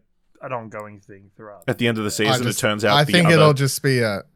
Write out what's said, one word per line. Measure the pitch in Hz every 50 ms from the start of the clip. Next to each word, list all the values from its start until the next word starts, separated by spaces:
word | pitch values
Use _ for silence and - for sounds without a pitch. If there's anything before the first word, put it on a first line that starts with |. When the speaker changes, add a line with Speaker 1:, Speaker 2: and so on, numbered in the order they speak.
| _ _ _ _ _ _ _ - -
Speaker 1:
an | 139 131
ongoing | 120 110 110 101 107 107 107 104 101
thing | 95 - 104 98 98 98 _
throughout. | - 113 107 104 92 - 135
Speaker 2:
At | 120 104
the | 120 117
end | 117 110
of | 107
the | 104
Speaker 3:
I |
Speaker 2:
season, | - - 107 113 131 123 123
Speaker 3:
just, | 117 98 -
Speaker 2:
it |
turns | - 113 104 104 104
out | 104 104
Speaker 3:
I | 143 151
Speaker 2:
the | 143
Speaker 3:
think | - 175 175
Speaker 2:
other, | 160 170 156
Speaker 3:
it'll | 156 151 147
just | 131 139 131 - -
be | - 143 131 123
a, | 117 110 101 95
Speaker 2:
it | - _ _